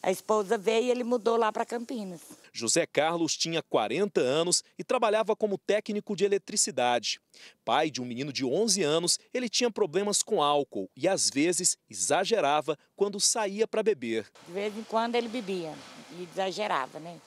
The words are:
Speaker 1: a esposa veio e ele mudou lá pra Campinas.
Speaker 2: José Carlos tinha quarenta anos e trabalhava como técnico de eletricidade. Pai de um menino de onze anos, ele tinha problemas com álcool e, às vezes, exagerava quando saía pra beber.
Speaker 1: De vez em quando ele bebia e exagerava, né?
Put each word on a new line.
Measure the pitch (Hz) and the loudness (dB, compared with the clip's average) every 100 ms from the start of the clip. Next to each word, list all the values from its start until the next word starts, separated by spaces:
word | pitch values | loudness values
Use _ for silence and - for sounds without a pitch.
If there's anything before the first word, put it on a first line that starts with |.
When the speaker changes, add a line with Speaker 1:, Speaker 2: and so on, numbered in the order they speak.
Speaker 1:
a | - | 0
esposa | 190 - 214 196 226 | -2 0 0 2 0
veio | 185 226 247 | 2 2 2
e | |
ele | 247 | 0
mudou | 233 247 202 233 | 0 0 2 2
lá | 220 | 2
pra | 214 226 | 0 -6
Campinas. | 233 233 262 196 175 - - - | -6 -6 -8 -8 -10 -16 -20 -18
Speaker 2:
José | - 113 170 160 | -8 0 0 2
Carlos | - 156 170 160 - | 2 2 2 0 0
tinha | 165 165 | -2 -2
quarenta | - 147 107 135 202 - | 0 0 2 0 0 2
anos | 127 143 170 - - _ | 2 2 2 0 -2 _
e | |
trabalhava | 185 254 226 208 214 214 | -2 2 4 2 0 0
como | 214 190 | 0 -2
técnico | - 202 - 208 - 196 | 0 0 0 -6 -4 0
de | |
eletricidade. | 196 196 - 202 - 127 123 120 107 - _ - - - | 2 0 -2 -2 -2 2 2 2 -2 -8 _ -20 -20 -12
Pai | - 123 160 | 0 2 2
de | 127 | -2
um | |
menino | 123 120 147 | -8 -6 -6
de | 127 | -2
onze | 131 147 226 208 | -2 0 2 2
anos, | 151 160 175 - _ | 2 2 2 -2 _
ele | 254 247 | -6 -2
tinha | - 240 | 0 -2
problemas | 208 196 165 208 202 | 0 0 0 0 -2
com | - 202 | 0 2
álcool | 147 147 143 107 95 - | 4 2 0 -6 -8 -2
e, | 151 | 0
às | 185 - | 2 0
vezes, | 135 160 180 180 - _ | 2 2 2 0 -2 _
exagerava | 104 - 151 170 214 143 151 143 151 _ - | -6 0 2 2 2 4 2 0 -6 _ -2
quando | 202 208 | -2 2
saía | - 240 208 196 220 | 0 2 -2 0 0
pra | 208 | 2
beber. | 214 180 117 110 104 - - | 0 0 0 -2 -4 -18 -12
Speaker 1:
De | |
vez | 175 208 208 | -6 -6 -6
em | |
quando | 220 220 233 | -4 -2 0
ele | 240 240 | 0 -2
bebia | 233 190 190 160 151 - - - 165 | -6 -4 -6 -6 -10 -16 -20 -18 -14
e | 180 | -12
exagerava, | 151 190 170 214 165 131 156 | -4 -4 -2 -2 -2 -4 -8
né? | 160 165 | -14 -16